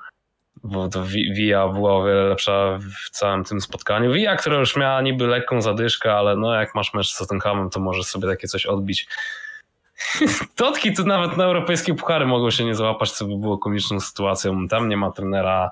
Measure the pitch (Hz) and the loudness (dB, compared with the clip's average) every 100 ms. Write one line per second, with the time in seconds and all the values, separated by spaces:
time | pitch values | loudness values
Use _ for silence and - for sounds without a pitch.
0 | - - _ _ _ - 104 95 92 95 | -14 -20 _ _ _ -16 -8 -4 -4 -4
1 | 92 101 98 98 104 98 95 98 104 98 | -4 -2 -2 0 2 2 2 2 2 4
2 | 101 98 98 98 - 98 98 95 98 95 | 4 4 4 2 2 2 2 0 -6 -12
3 | - - 101 95 90 104 92 - - 104 | -10 -2 0 0 -2 -4 -4 -6 -2 2
4 | 123 151 214 190 156 147 - 143 135 131 | 2 2 2 0 0 2 2 2 2 2
5 | 135 131 120 123 120 123 107 104 117 - | 0 0 2 0 0 0 0 2 0 0
6 | 113 104 101 101 113 110 104 107 98 104 | 2 4 4 2 2 0 0 -2 -2 -2
7 | 95 - 92 98 104 101 95 95 95 92 | -2 -4 -4 -2 0 0 -2 -2 -2 -2
8 | 92 101 95 92 95 95 - 101 98 92 | -4 -2 -2 -2 -4 -4 -2 -2 -2 -4
9 | - - - - - - - _ _ - | -6 -8 -10 -10 -14 -18 -20 _ _ -10
10 | - - - - - - 247 302 214 190 | -6 0 0 0 -4 0 0 2 0 2
11 | 190 196 170 170 185 175 170 170 - 156 | 2 2 2 2 2 2 2 0 0 -2
12 | - 160 131 123 120 110 113 110 110 110 | 0 2 2 4 2 2 0 0 0 0
13 | 104 - 101 101 107 98 104 104 98 101 | -2 -2 -4 -2 -2 -2 0 -2 -2 -2
14 | - - 98 95 101 95 90 110 117 101 | -4 -2 0 0 0 -2 0 0 0 0
15 | 98 - 98 98 95 92 92 | -2 -4 -2 0 2 2 0